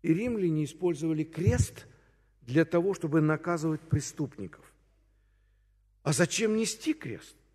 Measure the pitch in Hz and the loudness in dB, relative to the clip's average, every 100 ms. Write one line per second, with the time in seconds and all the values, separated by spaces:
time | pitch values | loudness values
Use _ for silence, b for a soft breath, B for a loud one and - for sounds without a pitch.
0 | 165 165 247 226 180 156 147 - 180 147 | 2 0 0 0 0 0 -4 -2 -2 -2
1 | 160 156 156 156 190 247 - - - b | -2 -2 -4 0 2 2 -2 -4 -20 b
2 | b b b b 120 139 160 170 190 190 | b b b b 0 2 4 2 0 -2
3 | 156 156 156 156 170 170 160 156 - 151 | 0 2 4 2 -2 -2 -2 -4 -2 -2
4 | - - 139 - 95 - - _ _ _ | -2 -6 -6 -6 -14 -14 -20 _ _ _
5 | _ _ _ _ _ _ _ _ _ _ | _ _ _ _ _ _ _ _ _ _
6 | 147 143 175 - 220 220 220 - 311 311 | -2 2 2 2 2 2 0 -2 -4 -4
7 | 131 98 - - _ | -6 -12 -14 -20 _